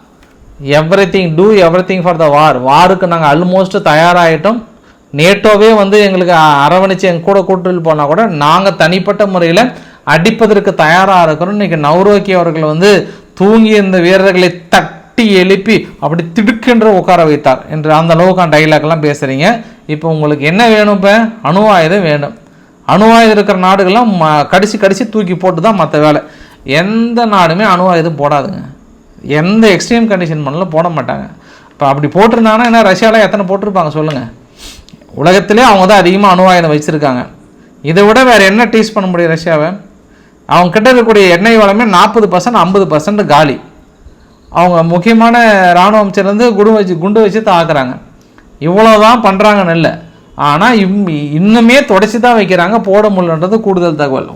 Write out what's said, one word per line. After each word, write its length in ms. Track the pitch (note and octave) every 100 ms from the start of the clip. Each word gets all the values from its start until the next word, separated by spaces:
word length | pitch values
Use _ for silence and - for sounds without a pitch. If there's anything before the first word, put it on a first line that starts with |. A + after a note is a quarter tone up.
| _ _ _ _ - -
everything, 720 | C#3 C#3+ D#3+ G3 F#3 F#3+ F3
do 340 | D#3 G#3 G#3 E3+
everything 340 | F3+ F3+ F#3+
for 180 | F3 E3+
the 80 | D#3
war, 280 | D3 D#3 B2+
வாருக்கு 500 | B2+ C#3+ F3+ F#3 F#3
நாங்க 280 | E3+ D3+
almost 400 | D3+ F3+ F#3 F#3
தயாராயிட்டோம், 880 | G3 F3 D3+ E3+ F3 E3 D#3+ F#3 A#3 - _ _ _ _ C#3+
நேட்டோவே 580 | E3+ G3 G#3+ G#3 G#3+
வந்து 260 | G#3+ G3 G#3
எங்களுக்கு 340 | G3+ F#3 F3
அ-, 320 | E3 D#3 C#3+ C#3+
அரவணைச்சு 320 | F3+ F#3+ F#3
எங்க 320 | F#3 E3+ E3+
கூட 120 | G3 F#3
கூட்டிட்டு 340 | F#3 F3+ F3+
போனா 220 | E3 D#3
கூட 220 | C#3+ D#3+ A3+
நாங்க 460 | D#3 D3 E3+ G3
தனிப்பட்ட 540 | E3+ D#3+ F#3 G3 G3 G#3
முறையில 460 | F#3 E3+ F3 B3 - - - -
அடிப்பதற்கு 680 | D#3+ G3 A3 A3 G3+ G3
தயாரா 480 | D#3 D#3 F3 F#3+ F#3
இருக்கிறோம்." 380 | E3 D3 F3+ G#3
இன்னைக்கு 160 | F#3+ D#3+
நவ்ரோக்கி 580 | D3 E3+ G3 G3+ G3
அவர்கள் 280 | F#3 E3+ D#3
வந்து 460 | D#3 D#3 G3 F#3+ - - -
தூங்கி 340 | - G3 A3+ A3
இருந்த 300 | G#3 F#3+ F#3
வீரர்களை 720 | E3+ F#3+ F#3+ F3+ F3+ E3+ -
தட்டி 320 | F#3+ - - - -
எழுப்பி 720 | A3 G3 F#3 F#3+ G3+ F#3+ - -
அப்படி 240 | D3 E3 E3
திடுக்கென்று 500 | - G3+ A3+ - A3+
உட்கார 400 | A3 F#3+ F3+ F3
வைத்தார் 400 | D#3+ D3 C#3+ B2+ -
என்று 220 | D#3 D3+
அந்த 220 | D#3 E3
அளவுக்கான 340 | E3 F#3 F3+ E3+
டயலாக் 320 | D3+ D#3 D3+
எல்லாம் 220 | D#3 D#3+
பேசுறீங்க. 640 | D3+ C#3+ C3+ C3+ F3 A#3 - - -
இப்போ 220 | D3+ E3
உங்களுக்கு 360 | D#3 D3+ D3
என்ன 240 | D3 F#3+ A#3
வேணும்? 260 | G#3+ G#3
இப்ப 340 | G3+ G3 G#3+ A3 -
அணு 260 | C#3 F3+ G#3+
ஆயுதம் 340 | F#3+ D#3+ G3+
வேணும். 320 | E3+ D3 C#3+ - _ _ _ _ -
அணு 260 | E3 A3
ஆயுதம் 180 | A3+ A3+
இருக்கிற 280 | G#3+ G3+ F#3
நாடுகள்லாம் 640 | F#3 G3 F#3 A3 A#3+ F#3
ம-, 240 | D#3 D3+ C#3
கடிச்சு 320 | F#3 G#3 G#3+
கடிச்சு 300 | G3 G3 A3
தூக்கி 280 | A3 F3+ E3+
போட்டு 240 | F#3 F3
தான் 200 | G#3 G3
மத்த 200 | D#3 D3+
வேலை. 200 | D3+ D3 - - - -
எந்த 640 | C3 C#3+ F#3+ A3 A#3 A#3 A3+
நாடுமே 380 | G3+ E3 F3
அணு 240 | G#3+ F3+ F#3
ஆயுதம் 280 | E3+ E3 D3
போடாதுங்க. 460 | C#3+ D3 B2+ - - - - - _ -
எந்த 460 | - D3 F3 A3 A3
எக்ஸ்ட்ரீம் 400 | E3+ - A#3 A3+
கண்டிஷன் 340 | F#3+ E3+ D#3 C#3
பண்ணல 220 | D#3 F#3
போட 180 | D#3 F3
மாட்டாங்க. 400 | D#3 A#2+ C#3 C2+ - - - -
இப்ப 160 | - C#3
அப்படி 200 | C#3 D3
போட்டிருந்தாங்கன்னா 580 | F3 A3 A#3 A3+ A3
என்ன, 180 | A#3+ A3+
ரஷ்யால 400 | G#3 F#3 A3+ A3
எத்தனை 240 | G3 G#3 F#3
போட்டிருப்பாங்க 420 | G3 G#3 F#3+ D#3
சொல்லுங்க? 400 | D3+ D#3 C3+ A#2 - _ - - - - - _
உலகத்திலே 480 | - D#3 F#3+ - G#3+
அவங்க 240 | B3+ G3 F#3
தான் 120 | G#3
அதிகமா 320 | F3 F#3+ G3+
அணு 160 | F3+ F#3
ஆயுதம் 260 | F3+ E3
வச்சிருக்காங்க. 540 | D3+ D3+ D#3 D3 B2 - - - _ _ _
இதை 220 | C#3 E3
விட 200 | G#3 A3+
வேற 200 | C4 A3
என்ன 200 | F#3+ G#3
டீஸ் 280 | A3+ A#3 A3
பண்ண 160 | G#3+ F#3
முடியும் 220 | F3 E3+
ரஷ்யாவை? 440 | D#3+ E3+ D#3+ D#3 G3 - _ _ _ _ _ -
அவங்க 340 | D#3 F3+ G#3+
கிட்ட 120 | A#3
இருக்கக்கூடிய 380 | B3 A3+ G#3 F#3
எண்ணெய் 280 | E3+ A3 A3+
வளமே 260 | G3+ G#3
நாற்பது 420 | A#3 F#3 G#3+ A#3 G#3
பர்சன்ட், 260 | F3+ A#3+
ஐம்பது 440 | A3+ E3+ G3 E3 D3+
பர்சன்ட் 280 | F3 G#3
காலி. 360 | E3 D3 D3+ A#2+ - - _ _ - - _ _ _
அவங்க 300 | - F3+ F3
முக்கியமான 800 | E3 F3 A3 A3+ A#3 A#3+ A3+ G3+ F3+
ராணுவ 260 | A3+ F#3+ G#3+
அமைச்சர் 260 | G3+ G3
வந்து 300 | G3 G#3 A#3+
குண்டு 180 | G3+ G#3
வச்சு, 260 | A3 F#3 E3
குண்டு 220 | F3+ G#3+
வச்சு 200 | G#3 G3+
தாக்குறாங்க. 560 | A3 F3 D#3+ D3+ B2+ B2+ - _ _ _ _ -
இவ்வளவுதான் 640 | D3+ F#3+ A3+ G#3+ G#3+ A#3+
பண்றாங்கன்னு 480 | G#3+ F#3+ G#3 G#3 F3+
இல்ல. 320 | E3 D#3 - - - _
ஆனா, 380 | - D3 D3 A3
இம்-, 360 | A3+ F#3+ G3+ F#3+
இன்னுமே 760 | D3+ D3 D3+ F#3+ A#3 A#3 C4+
தொடச்சி 360 | C#4+ F#3+ G#3+ A#3
தான் 180 | A#3+ A#3
வைக்கிறாங்க. 400 | F#3 F3+ E3+ A3+
போட 260 | G3+ G3 G#3+
முடியலன்றது 520 | F#3+ F3 D#3+ F3+ A3
கூடுதல் 360 | G3+ F#3 F3 D3+
தகவல். 340 | C#3+ C3 -